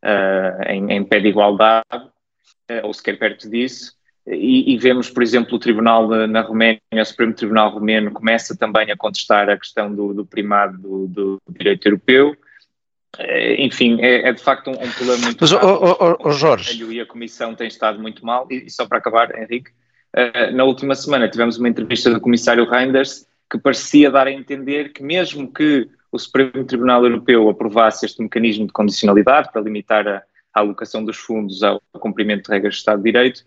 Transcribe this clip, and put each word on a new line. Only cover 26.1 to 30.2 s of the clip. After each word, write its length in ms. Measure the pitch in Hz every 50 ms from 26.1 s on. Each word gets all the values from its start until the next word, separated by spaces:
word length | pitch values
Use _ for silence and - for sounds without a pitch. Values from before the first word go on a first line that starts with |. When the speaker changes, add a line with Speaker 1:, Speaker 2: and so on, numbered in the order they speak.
Speaker 1:
o 80 | - 120
Supremo 460 | - - _ 131 135 131 123 135 131
Tribunal 380 | 127 127 120 123 127 123 123 120
Europeu 440 | 123 117 110 - 131 123 117 110 107
aprovasse 560 | 104 95 113 110 101 117 113 110 110 - -
este 160 | 107 - _
mecanismo 460 | 110 107 - 117 113 117 107 107 110 95
de 60 | -
condicionalidade 800 | - 107 104 95 - - 104 101 104 101 127 131 147 143 -
para 100 | _ 113
limitar 460 | 104 110 107 104 98 _ 113 107 104 104
a, 160 | 101 98